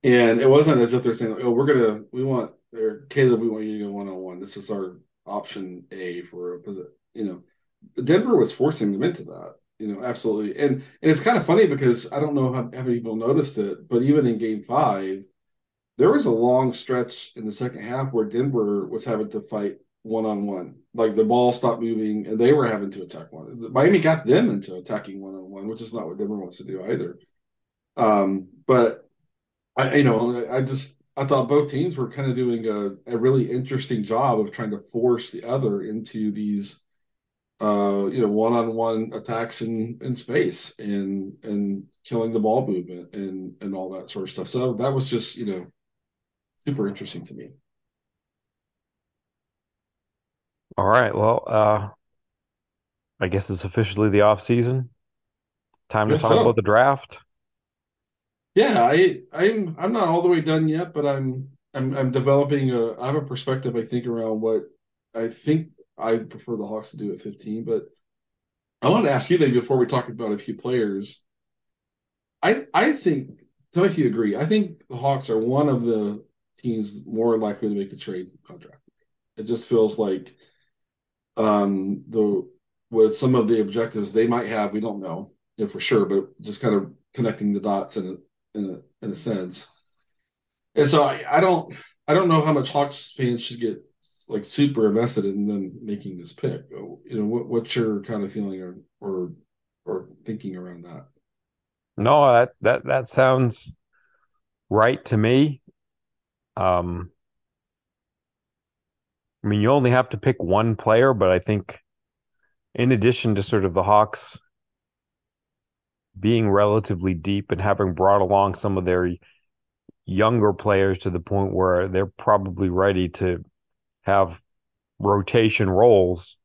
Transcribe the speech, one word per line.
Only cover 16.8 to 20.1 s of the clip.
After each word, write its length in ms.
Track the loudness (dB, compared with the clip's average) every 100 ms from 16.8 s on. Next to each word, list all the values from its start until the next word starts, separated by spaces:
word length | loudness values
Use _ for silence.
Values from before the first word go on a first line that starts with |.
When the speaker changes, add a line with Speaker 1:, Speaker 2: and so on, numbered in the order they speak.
| -4 -4 -4 -10 -18 -12
Speaker 1:
in 80 | -12
the 80 |
second 300 | -6 -8 -8
half 280 | -8 -6 -2
where 140 | -2 -2
Denver 600 | -2 -2 0 0 -2 -4
was 200 | -8 -4
having 240 | -4 -4
to 100 | -8
fight 380 | -8 -6 -6 -8 _ _
one-on-one. 720 | -6